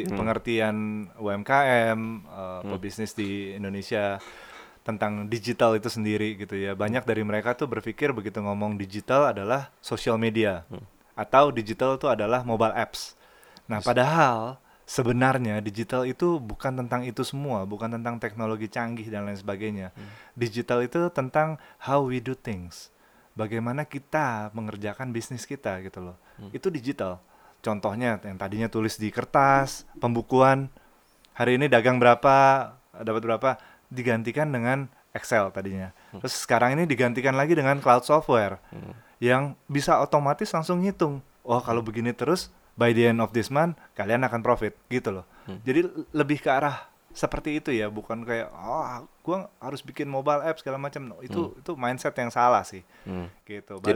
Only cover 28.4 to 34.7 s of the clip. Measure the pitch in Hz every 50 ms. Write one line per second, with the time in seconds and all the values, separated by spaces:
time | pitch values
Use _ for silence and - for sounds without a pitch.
28.4 | 98 98 101 107 113 110 - 113 110 104 - - 107 104 - 120 117 - - 147
29.4 | 139 139 135 135 135 131 - - - - - - - 123 117 117 113 - 127 127
30.4 | 131 131 135 135 135 135 - - _ _ _ _ _ _ _ _ _ _ - -
31.4 | 120 123 123 127 147 147 127 117 110 127 127 123 123 120 120 - - 139 135 131
32.4 | 135 139 135 135 120 - - - _ _ - - 113 110 110 113 110 117 113 110
33.4 | 131 131 123 - - - - _ _ - 131 127 120 123 113 113 113 120 113 147
34.4 | 156 151 139 120 117 120